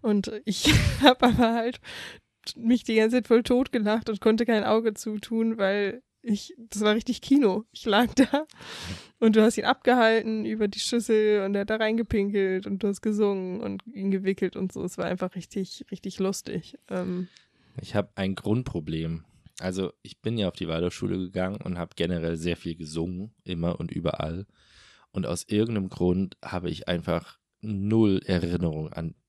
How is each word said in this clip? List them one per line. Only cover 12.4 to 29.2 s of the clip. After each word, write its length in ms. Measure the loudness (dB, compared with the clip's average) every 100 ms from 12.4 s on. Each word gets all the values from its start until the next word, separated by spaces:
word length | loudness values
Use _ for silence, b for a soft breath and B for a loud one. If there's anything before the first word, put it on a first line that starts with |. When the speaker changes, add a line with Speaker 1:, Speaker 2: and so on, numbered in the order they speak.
| 0 0 -2
Speaker 1:
und 160 | -2
du 60 | -2
hast 120 | -2
gesungen 600 | -2 2 2 0 -4 -6
und 260 | -6 -8 -10
ihn 240 | -6 -2
gewickelt 460 | 0 0 -2 -2 -2
und 160 | -6
so. 100 | -6
Es 140 | -8 -6
war 60 | -4
einfach 300 | -4 -6 -8
richtig, 500 | -10 -8 -8 -10 -14
richtig 260 | -12 -12 -4
lustig. 580 | -4 -4 -8 -10 -10 -20 _
Ähm. 380 | -8 -6 -6 -8 b b b b -16
Speaker 2:
Ich 140 | -6
hab 160 | -4 -4 -4
ein 160 | -4
Grundproblem. 880 | -4 -2 -2 -2 -6 -6 -6 -4 -6 -10 b b -8
Also 320 | -6 -4 -4 -6
ich 180 | -20 -10
bin 160 | -6 -2
ja 120 | -2
auf 80 | -2
die 120 | -4
Waldorfschule 480 | -2 -2 -2 -4 -4
gegangen 440 | -4 -4 -4 -4
und 160 | -6 -6
hab 160 | -8
generell 420 | -4 -2 0 -2 -2
sehr 200 | -2 -4
viel 180 | -6
gesungen, 580 | -10 -8 -6 -6 -6 -12 _
immer 340 | -10 -4 -2 -2
und 140 | -6
überall. 520 | -4 -4 -2 -4 -6 -10 b b b b b b
Und 120 | -6 -4
aus 180 | -6
irgendeinem 440 | -2 0 0 0 -4
Grund 480 | 0 2 2 0 -6
habe 240 | -8 -6 -4
ich 200 | -6 -4
einfach 500 | -4 0 -2 -4 -20 _ _
null 580 | -8 -4 0 4 4 2 2
Erinnerung 680 | 0 0 0 0 -2 -6
an 220 | -6 -8 -10